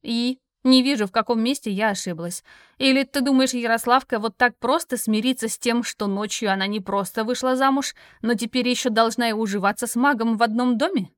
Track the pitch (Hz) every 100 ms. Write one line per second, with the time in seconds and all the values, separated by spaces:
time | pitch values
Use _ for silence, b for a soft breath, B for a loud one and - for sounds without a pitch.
0 | 226 233 240 254 _ _ 254 262 254 277
1 | 202 226 220 233 226 277 220 196 214 196
2 | 185 170 170 175 b b b b 269 262
3 | 269 285 262 262 262 247 233 226 240 254
4 | - 226 220 - 247 - 226 320 - 247
5 | - 214 247 254 220 - 240 233 220 -
6 | 202 196 208 - 208 190 190 214 190 196
7 | 190 - 220 247 254 254 269 269 269 B
8 | B B 220 226 226 254 247 240 254 220
9 | 226 220 233 214 220 202 196 202 240 233
10 | 269 247 226 214 233 220 254 226 320 339
11 | 185